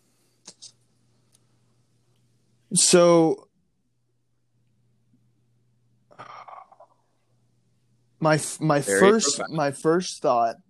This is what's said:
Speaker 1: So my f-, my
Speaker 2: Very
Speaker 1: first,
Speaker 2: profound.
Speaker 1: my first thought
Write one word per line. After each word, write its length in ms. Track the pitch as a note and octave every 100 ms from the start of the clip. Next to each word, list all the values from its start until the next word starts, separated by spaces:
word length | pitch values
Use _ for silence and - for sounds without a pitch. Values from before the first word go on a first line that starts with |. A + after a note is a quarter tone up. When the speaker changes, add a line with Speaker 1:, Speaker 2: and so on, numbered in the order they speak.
| _ _ _ _ - - - _ _ _ _ _ _ _ _ _ _ _ _ _ _ _ _ _ _ _ - F#3+
Speaker 1:
So 760 | - F3+ F3 E3+ D#3+ - - _ _ _ _ _ _ _ _ _ _ _ _ _ _ _ _ _ _ _ _ _ _ _ _ _ _ - - - - - - _ - _ _ _ _ _ _ _ _ _ _ _ _ -
my 160 | D#3 D3+
f-, 260 | - -
my 180 | D#3 C#3+
Speaker 2:
Very 200 | B2+ G2
Speaker 1:
first, 380 | G3 A3 G#3+ -
Speaker 2:
profound. 200 | - E3
Speaker 1:
my 140 | C#3+
first 500 | C#3 D#3+ E3+ F3+ -
thought 340 | D3 A#2+ A#2 A2 _